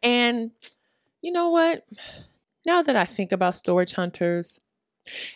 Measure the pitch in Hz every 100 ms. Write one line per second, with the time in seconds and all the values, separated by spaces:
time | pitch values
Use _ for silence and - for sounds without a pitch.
0 | 240 240 240 240 226 - - _ _ _
1 | _ _ 349 349 339 339 330 320 - -
2 | - - - _ _ _ 330 349 294 240
3 | 175 - 185 185 180 175 - 180 180 -
4 | 175 - 175 175 170 - _ _ _ _
5 | - - -